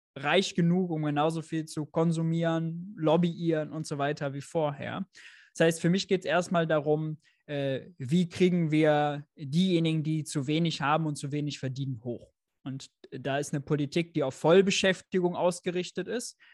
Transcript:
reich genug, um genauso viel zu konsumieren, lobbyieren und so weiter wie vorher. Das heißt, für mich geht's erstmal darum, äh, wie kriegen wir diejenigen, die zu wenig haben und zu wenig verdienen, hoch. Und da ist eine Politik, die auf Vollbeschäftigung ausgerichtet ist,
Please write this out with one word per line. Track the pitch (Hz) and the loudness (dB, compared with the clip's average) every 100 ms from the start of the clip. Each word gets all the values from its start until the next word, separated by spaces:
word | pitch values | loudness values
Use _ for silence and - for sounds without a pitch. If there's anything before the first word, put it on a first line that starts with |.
| _ - | _ -8
reich | 143 175 196 - | 0 2 2 2
genug, | 170 180 180 | 2 4 0
um | 156 | -2
genauso | 151 147 156 165 | 0 2 0 0
viel | 151 160 156 | -4 -6 -6
zu | - 151 | -8 -4
konsumieren, | 165 165 165 165 165 165 165 165 170 185 214 | 0 0 2 0 0 0 0 -2 -6 -10 -2
lobbyieren | 156 165 175 160 165 156 147 | 2 4 2 0 -2 0 -2
und | 156 156 | -8 -8
so | 147 | -4
weiter | 143 147 143 | -2 -2 -6
wie | 139 | -8
vorher. | - 165 151 143 117 117 196 - - - _ | -6 -2 -2 -4 -8 -8 -8 -12 -20 -20 _
Das | - 165 | 2 2
heißt, | 165 | 4
für | 170 | 2
mich | 190 - | 2 2
geht's | 185 | -2
erstmal | - 165 175 175 165 | 2 0 2 0 2
darum, | 156 143 151 156 156 _ _ | 0 2 0 0 -8 _ _
äh, | - 143 139 135 - 180 | -8 -4 -2 -4 -8 -12
wie | 127 175 170 | 0 0 0
kriegen | - 185 175 160 | 2 2 4 2
wir | 156 156 147 147 143 143 - | 4 4 4 2 -2 -10 -14
diejenigen, | 143 156 190 170 165 160 | -4 0 2 2 2 0
die | 151 156 | -2 -4
zu | 151 156 135 | -4 -4 -2
wenig | 156 170 - | 0 0 0
haben | 143 156 | 0 0
und | 160 147 | 0 -4
zu | 147 | -6
wenig | 147 147 127 | -4 -4 -6
verdienen, | 135 131 135 117 | -8 -6 -6 -6
hoch. | 123 117 - _ _ _ | -8 -10 -12 _ _ _
Und | 139 131 - _ - | -12 -12 -14 _ -16
da | 135 139 139 | -8 -4 -2
ist | 151 | -2
eine | 151 | -6
Politik, | - 147 143 175 170 | -2 -2 0 -2 -2
die | 156 | -2
auf | 135 | -2
Vollbeschäftigung | - 147 185 196 185 190 180 - 185 180 170 | 0 6 6 6 4 2 0 -2 -2 0 2
ausgerichtet | 170 180 190 175 175 - 180 | 0 0 -4 -4 -6 -8 -6
ist, | 226 247 - - | -6 -8 -14 -20